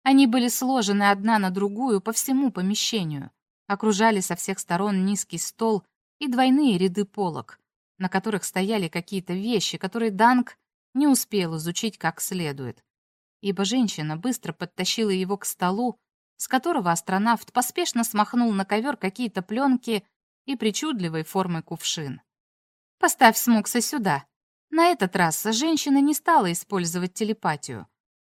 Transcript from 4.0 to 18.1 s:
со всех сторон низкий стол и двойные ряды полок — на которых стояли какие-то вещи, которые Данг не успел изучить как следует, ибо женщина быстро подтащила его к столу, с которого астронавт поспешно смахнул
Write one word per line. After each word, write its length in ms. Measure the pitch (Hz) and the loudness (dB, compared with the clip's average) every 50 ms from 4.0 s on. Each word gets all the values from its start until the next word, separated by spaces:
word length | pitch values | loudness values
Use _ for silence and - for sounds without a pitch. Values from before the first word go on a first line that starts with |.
| 226 226 214 190 | 4 4 4 2
со 160 | 180 - 170 | -2 -4 -6
всех 240 | - - 196 190 - | -6 -6 -6 -6 -8
сторон 460 | - - 175 175 202 208 196 185 185 | -4 -4 -2 -2 0 0 0 0 0
низкий 320 | 196 208 - - - 175 | 0 -2 -4 -6 -8 -8
стол 460 | 160 - - - - 226 226 214 180 - _ _ _ _ _ _ _ | -8 -8 -10 -6 -2 0 0 0 0 -4 _ _ _ _ _ _ _
и 80 | 294 | -6
двойные 500 | 269 240 254 262 262 262 294 302 254 190 | -2 0 2 4 4 4 4 4 4 4
ряды 280 | 170 190 190 175 208 202 | 4 2 0 0 -2 -4
полок — 540 | - _ 208 190 170 151 127 - - - _ _ _ _ _ _ _ _ - | -4 _ -4 -4 -4 -4 -6 -10 -12 -20 _ _ _ _ _ _ _ _ -8
на 100 | 190 180 | -4 -2
которых 340 | - 190 - 220 214 175 - | -2 -2 -2 -2 -4 -4 -4
стояли 440 | - - 185 190 208 226 208 180 | -4 -4 -2 -2 0 0 -2 -2
какие-то 460 | 156 - 170 - - 202 185 180 - 180 | -4 -4 -6 -6 -6 -8 -8 -6 -6 -6
вещи, 440 | 190 202 240 240 180 - - 165 | -4 -2 -2 0 0 0 -2 -4
которые 320 | - - 190 - 233 226 220 | -6 -8 -6 -4 -2 -2 -2
Данг 480 | 196 185 226 240 254 247 240 - - _ _ _ _ _ _ _ - | 2 4 4 6 6 4 2 -2 -8 _ _ _ _ _ _ _ -2
не 120 | 262 302 | 2 4
успел 500 | 285 254 - - - 214 196 175 160 165 | 4 4 2 0 -2 -2 -2 -2 -2 -4
изучить 420 | 156 156 170 175 - 226 214 - _ | -4 -4 -4 -4 -4 -4 -6 -4 _
как 200 | - 165 - - | -4 -4 -4 -4
следует, 640 | - - 185 180 165 147 139 143 127 117 - - _ _ _ _ _ _ _ _ _ _ _ _ | -6 -6 -4 -4 -4 -4 -6 -6 -10 -10 -12 -14 _ _ _ _ _ _ _ _ _ _ _ _
ибо 240 | - 196 180 196 202 | -6 -4 -2 -2 -2
женщина 520 | 190 247 262 233 190 - 165 151 156 156 | 0 2 2 2 0 -2 -4 -6 -6 -6
быстро 360 | 160 202 262 233 - - 170 - | -4 -4 -4 -4 -4 -6 -10 -8
подтащила 580 | - 175 - _ - 185 - - 226 220 202 | -8 -10 -10 _ -6 -4 -2 -2 0 0 0
его 260 | 185 185 185 180 202 | 0 0 -2 -2 -4
к 80 | 196 - | -4 -6
столу, 540 | - - - 180 180 190 220 247 240 - - _ _ _ _ _ _ _ | -8 -4 -2 -2 -2 0 0 -2 -4 -4 -6 _ _ _ _ _ _ _
с 100 | - - | -12 -4
которого 440 | - 262 254 - 339 330 254 180 175 | -2 -2 -2 0 0 -2 0 0 0
астронавт 600 | 170 - - - 185 196 214 233 226 214 - - | -2 -2 -2 -2 -2 0 2 2 0 0 -4 -4
поспешно 540 | - 247 247 - - 349 349 - - 233 226 | -2 -2 -2 -2 -4 -4 -4 -2 -2 -2 -2
смахнул 460 | - | 0